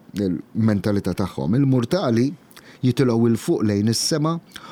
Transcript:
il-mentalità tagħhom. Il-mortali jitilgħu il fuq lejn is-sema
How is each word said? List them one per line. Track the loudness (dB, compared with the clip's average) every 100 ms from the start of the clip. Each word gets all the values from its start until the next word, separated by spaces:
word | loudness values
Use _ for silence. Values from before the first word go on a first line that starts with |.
| -12
il-mentalità | -4 -2 -4 -6 0 0 2 0 -2 -2
tagħhom. | -4 -4 -4 -2
Il-mortali | 0 2 2 0 -2 0 0 0 -4 -20 -20 -20 -4
jitilgħu | -2 2 2 4 2
il | 2
fuq | 0 0
lejn | 2 2 0
is-sema | 0 -2 0 0 -2 -8 -20 -20